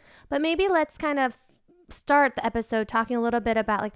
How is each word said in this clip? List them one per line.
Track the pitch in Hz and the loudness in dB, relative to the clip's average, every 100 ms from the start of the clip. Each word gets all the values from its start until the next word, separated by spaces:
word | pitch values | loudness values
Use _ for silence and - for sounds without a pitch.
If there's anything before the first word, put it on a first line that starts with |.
| _ - - | _ -20 -6
But | 285 | -2
maybe | 311 330 392 | 0 2 2
let's | 349 302 - | 2 0 -4
kind | 302 285 | -4 0
of | 254 - _ _ _ _ - | -2 -4 _ _ _ _ -20
start | - - 285 269 - | -12 2 4 4 2
the | 226 | -4
episode | 233 220 226 214 | -4 -2 -4 -2
talking | 226 226 240 | -2 -2 -2
a | |
little | 233 233 | 0 0
bit | 226 220 | 0 -2
about, | 220 208 | 0 -2
like, | 208 | -4